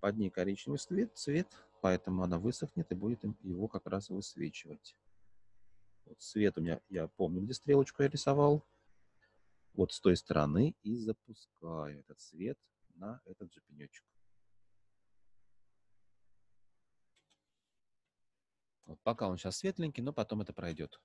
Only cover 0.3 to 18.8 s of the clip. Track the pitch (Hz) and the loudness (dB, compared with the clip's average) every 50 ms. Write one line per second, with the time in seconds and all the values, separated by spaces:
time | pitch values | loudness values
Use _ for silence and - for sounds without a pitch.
0.3 | - - 90 98 98 98 - - 143 139 - - 180 190 233 220 - - - - | 0 0 0 0 0 -4 -2 -4 -4 -4 -4 -2 0 0 0 0 -2 -8 -4 0
1.3 | 143 160 185 - - - - _ _ _ - 95 92 90 - - 92 92 92 90 | 0 0 0 -2 -8 -20 -20 _ _ _ 2 2 2 2 2 -2 -2 0 0 0
2.3 | 90 82 92 113 127 - - 151 _ - 165 - - 92 98 107 120 113 - 104 | 0 0 0 -2 -2 -2 -6 -6 _ -4 -4 -2 -4 -4 -2 -2 -2 -2 -4 -6
3.3 | 107 - - 95 90 87 101 113 - 98 - - 95 98 101 - 92 95 101 - | -6 -6 -6 -6 -4 -2 -4 -4 -4 -6 -6 -4 -4 -4 -4 -4 -6 -6 -6 -8
4.3 | - - 73 76 - - - 82 76 - _ - - _ _ - - - - - | -8 -6 -8 -6 -6 -10 -14 -14 -16 -18 _ -20 -20 _ _ -20 -20 -20 -20 -20
5.3 | - - - - - - - - - - - - - - - - - _ - - | -20 -20 -20 -20 -20 -20 -20 -20 -20 -20 -20 -20 -20 -20 -20 -20 -20 _ -16 -6
6.3 | - 107 107 101 90 - 82 85 82 - _ _ 98 90 80 80 _ _ 95 82 | 0 4 4 4 4 2 0 0 -2 -2 _ _ -6 -4 -4 -4 _ _ -2 0
7.3 | 85 90 95 110 131 - - 143 143 139 139 - - - 143 139 147 156 - - | 0 -2 -2 -4 -6 -8 2 4 6 6 6 4 2 0 0 2 2 0 0 2
8.3 | 139 143 147 147 147 151 - _ _ _ _ _ - _ - _ _ _ _ _ | 4 6 6 6 6 4 0 _ _ _ _ _ -20 _ -20 _ _ _ _ _
9.3 | _ _ _ _ _ _ _ _ - - 95 90 - - - - 90 85 - - | _ _ _ _ _ _ _ _ 2 2 2 2 2 4 6 6 6 6 4 2
10.3 | 85 78 76 73 73 87 120 156 - _ _ 104 113 120 113 110 110 _ _ _ | 2 4 4 4 6 4 4 4 2 _ _ -4 -4 -4 -2 -4 -4 _ _ _
11.3 | 110 - - _ _ _ - 82 82 80 76 73 73 71 69 _ 73 _ - - | -20 -20 -20 _ _ _ -12 -10 -6 -6 -6 -8 -10 -14 -16 _ -20 _ -20 -20
12.3 | - 78 90 113 139 _ _ _ _ _ _ _ _ 82 92 104 117 127 _ - | -12 -6 -6 -6 -6 _ _ _ _ _ _ _ _ -16 -14 -14 -14 -14 _ -20
13.3 | 92 _ 104 85 - - _ _ 73 71 71 71 _ - _ _ _ - - - | -18 _ -18 -20 -20 -20 _ _ -20 -20 -20 -20 _ -20 _ _ _ -20 -20 -20
14.3 | - _ _ _ _ - - _ _ _ _ _ _ _ _ _ _ - - - | -20 _ _ _ _ -20 -20 _ _ _ _ _ _ _ _ _ _ -20 -20 -20
15.3 | - - - - - - - _ _ _ _ _ _ - _ _ _ _ _ _ | -20 -20 -20 -20 -20 -20 -20 _ _ _ _ _ _ -20 _ _ _ _ _ _
16.3 | - _ _ _ _ _ - - _ _ _ _ _ _ _ _ _ _ _ _ | -20 _ _ _ _ _ -20 -20 _ _ _ _ _ _ _ _ _ _ _ _
17.3 | _ _ _ _ _ _ _ _ _ _ _ _ _ _ _ _ _ _ _ _ | _ _ _ _ _ _ _ _ _ _ _ _ _ _ _ _ _ _ _ _
18.3 | _ _ _ _ _ _ _ _ _ _ | _ _ _ _ _ _ _ _ _ _